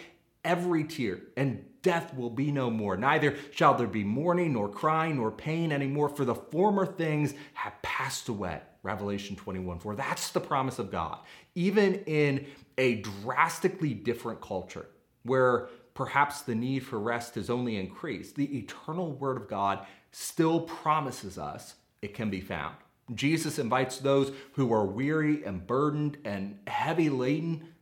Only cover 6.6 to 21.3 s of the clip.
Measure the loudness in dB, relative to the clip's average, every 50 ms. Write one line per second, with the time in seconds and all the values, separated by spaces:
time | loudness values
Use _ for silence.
6.6 | 4 4 6 4 2 0 0 -2 0 0 2 2 2 2 0 -4 -14 -16 -10 -8
7.6 | -8 -8 -8 -8 -8 -6 -4 -2 -4 -4 -4 -6 -6 -6 -4 -4 -4 -4 -4 -6
8.6 | -10 -14 -20 _ -6 -4 -4 -2 -2 -2 -2 -4 -4 -8 -10 -10 -8 -8 -6 -6
9.6 | -4 -6 -6 -6 -6 -6 -4 -4 -2 -4 -2 -4 -4 -4 -2 -4 -2 0 0 0
10.6 | 0 0 -2 -4 -6 -4 -2 -2 -2 -2 -4 -10 -14 -20 -20 -20 -20 _ -4 0
11.6 | 2 4 6 6 6 6 4 2 -2 0 2 4 4 4 4 0 -2 -6 -16 -20
12.6 | -20 _ -2 2 4 4 4 2 -2 -8 -10 -8 -6 -4 2 4 4 2 2 0
13.6 | 0 0 0 2 -2 -2 -2 -2 -2 -2 -2 -2 -2 -8 -8 -8 -8 -6 -6 -6
14.6 | -6 -6 -12 -14 -14 -14 -18 _ _ _ _ _ _ 0 4 6 6 6 6 4
15.6 | 0 -2 -14 -18 -20 _ _ -6 -6 0 4 4 4 4 0 -8 -6 -4 -2 -2
16.6 | 0 0 -2 -2 -4 -4 -6 -4 -2 -2 -2 -2 -4 -6 -8 -8 -4 -2 -2 -2
17.6 | 0 -2 -2 -4 -4 -6 -8 -10 -8 -8 -8 -8 -10 -12 -4 -4 -4 -2 -2 -6
18.6 | -8 -8 -14 -14 -10 -8 -6 -4 -4 -4 -6 -4 -2 -2 -2 -2 -4 -6 -4 0
19.6 | 0 0 0 -2 -4 -14 -20 -20 _ _ -16 -12 -12 -10 0 2 4 4 4 2
20.6 | 0 -2 -10 -6 0 2 2 2 2 -2 -6 -8 -10 -12